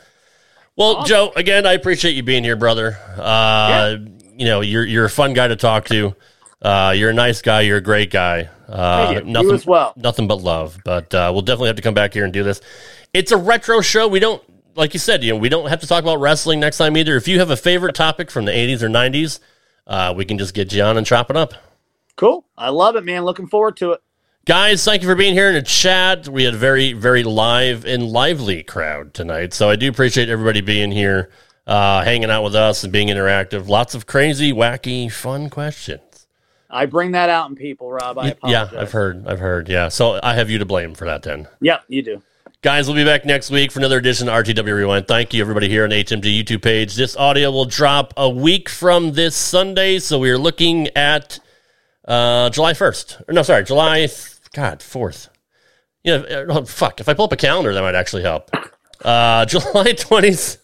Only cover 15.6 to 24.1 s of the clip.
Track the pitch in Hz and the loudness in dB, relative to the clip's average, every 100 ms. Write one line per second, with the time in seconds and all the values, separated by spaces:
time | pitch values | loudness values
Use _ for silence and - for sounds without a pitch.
15.6 | 147 160 151 170 160 156 143 151 165 156 | -2 -4 0 0 0 0 2 2 0 0
16.6 | 151 - 160 156 156 135 165 185 175 131 | 0 2 2 2 2 0 2 2 2 0
17.6 | 175 180 175 - 160 156 170 - 104 117 | 2 0 0 0 -2 -2 -6 -4 -2 0
18.6 | 120 127 113 117 127 139 156 - _ _ | 0 -2 0 2 2 0 -4 -6 _ _
19.6 | _ _ - 98 90 90 95 104 98 - | _ _ -8 -2 -2 -2 -4 -4 -4 -4
20.6 | 95 101 104 113 107 120 120 147 160 - | -4 0 2 2 2 0 2 -2 -2 -6
21.6 | _ _ _ _ _ - 214 339 - - | _ _ _ _ _ 0 2 2 -4 -10
22.6 | 120 147 202 226 175 180 180 175 180 208 | -4 2 2 2 -4 -4 -4 -6 -4 0
23.6 | 220 208 175 170 _ | 0 -2 -4 -4 _